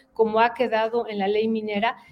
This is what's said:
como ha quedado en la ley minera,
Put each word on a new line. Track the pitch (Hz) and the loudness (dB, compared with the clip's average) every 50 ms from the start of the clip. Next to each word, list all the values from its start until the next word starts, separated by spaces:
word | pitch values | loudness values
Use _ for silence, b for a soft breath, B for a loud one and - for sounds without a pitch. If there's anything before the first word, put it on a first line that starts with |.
| B B _ | B B _
como | - 226 220 214 220 | 0 0 2 4 2
ha | 226 240 233 | 2 2 2
quedado | - 247 220 220 220 220 226 226 233 226 | 0 -2 0 0 0 0 0 -2 -4 -4
en | 220 214 202 | -4 -4 -2
la | 190 196 | -2 0
ley | 208 214 226 220 | 0 0 0 0
minera, | 220 220 214 214 208 202 214 233 - B B B | -2 -2 -4 -4 -4 -2 0 -2 -2 B B B